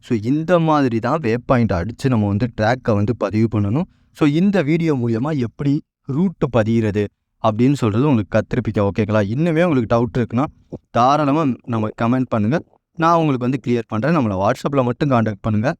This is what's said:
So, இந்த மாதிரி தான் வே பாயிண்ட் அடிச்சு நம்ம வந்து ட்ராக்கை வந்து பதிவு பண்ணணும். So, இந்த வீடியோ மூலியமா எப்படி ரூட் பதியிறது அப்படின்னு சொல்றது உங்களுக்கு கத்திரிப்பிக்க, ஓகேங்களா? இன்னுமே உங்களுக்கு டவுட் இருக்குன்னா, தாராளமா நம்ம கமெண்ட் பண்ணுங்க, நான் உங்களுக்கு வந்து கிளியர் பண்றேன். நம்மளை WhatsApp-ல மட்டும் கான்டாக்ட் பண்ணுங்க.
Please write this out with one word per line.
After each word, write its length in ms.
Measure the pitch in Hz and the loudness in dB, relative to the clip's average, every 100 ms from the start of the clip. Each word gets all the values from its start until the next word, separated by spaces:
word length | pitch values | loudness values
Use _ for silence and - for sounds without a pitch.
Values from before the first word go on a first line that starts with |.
| - | -4
So, 120 | 117 107 | -4 -2
இந்த 280 | 147 160 175 | -2 0 2
மாதிரி 400 | 160 151 135 113 | 2 2 2 0
தான் 200 | 117 160 | -2 -2
வே 140 | 156 117 - | -2 -2 0
பாயிண்ட் 260 | 131 117 | 2 2
அடிச்சு 380 | 90 92 117 135 | 0 -4 -4 -2
நம்ம 140 | 120 104 | 0 0
வந்து 200 | 101 117 - | 0 -2 -2
ட்ராக்கை 360 | 107 127 123 104 | -2 0 0 0
வந்து 160 | 107 113 | 0 -2
பதிவு 300 | 101 107 113 | -2 0 0
பண்ணணும். 340 | 110 101 123 185 _ _ - | 0 0 -2 -4 _ _ -2
So, 100 | 151 | 0
இந்த 360 | 147 196 196 | 2 2 2
வீடியோ 320 | 139 170 165 139 | 0 0 0 0
மூலியமா 420 | 120 113 139 151 | 0 -2 -2 -2
எப்படி 360 | 113 - 143 147 _ _ - | -4 -2 -2 -2 _ _ -8
ரூட் 420 | 139 190 165 135 120 | -2 -2 -2 -2 0
பதியிறது 480 | 107 117 110 101 101 _ _ _ | 2 2 0 0 -4 _ _ _
அப்படின்னு 300 | 113 107 123 | -2 2 2
சொல்றது 340 | 143 113 104 147 | 2 0 0 2
உங்களுக்கு 280 | 120 101 110 | 0 0 -2
கத்திரிப்பிக்க, 420 | - - 107 - 101 | -2 -4 -2 0 0
ஓகேங்களா? 340 | 98 101 107 101 120 | 0 0 0 0 0
இன்னுமே 280 | 170 156 180 | 0 0 2
உங்களுக்கு 240 | 131 113 120 | 0 0 0
டவுட் 220 | 120 131 | 0 -2
இருக்குன்னா, 260 | 113 117 151 _ _ - _ 117 | -2 -2 -4 _ _ -20 _ 0
தாராளமா 480 | 123 147 147 147 156 117 - | 2 2 2 0 0 -4 -6
நம்ம 220 | 113 107 - | -4 -4 -2
கமெண்ட் 300 | 117 131 123 | 0 0 0
பண்ணுங்க, 260 | 117 104 160 - _ _ - | 0 0 -2 -4 _ _ -2
நான் 200 | 165 170 | 2 2
உங்களுக்கு 280 | 156 131 123 | 2 0 -2
வந்து 140 | 131 113 | -4 -2
கிளியர் 260 | 120 - | -2 -2
பண்றேன். 260 | 107 127 170 | -4 0 0
நம்மளை 200 | 113 95 | 0 0
WhatsApp-ல 460 | 101 127 - 143 | 0 0 -2 0
மட்டும் 280 | 123 123 147 | -2 -2 0
கான்டாக்ட் 340 | 123 110 107 113 | 2 0 -2 -2
பண்ணுங்க. 220 | 104 117 170 | 0 -2 -6